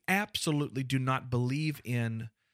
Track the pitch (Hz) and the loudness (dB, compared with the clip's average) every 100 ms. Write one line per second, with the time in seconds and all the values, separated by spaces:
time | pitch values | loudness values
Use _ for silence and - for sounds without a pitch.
0 | - 190 208 - - 147 147 131 127 131 | 0 0 0 -2 0 2 0 -2 0 0
1 | 131 131 127 123 123 143 156 143 - 120 | 2 0 0 0 2 0 -2 -2 -2 0
2 | 117 113 113 - _ | 0 -2 -8 -12 _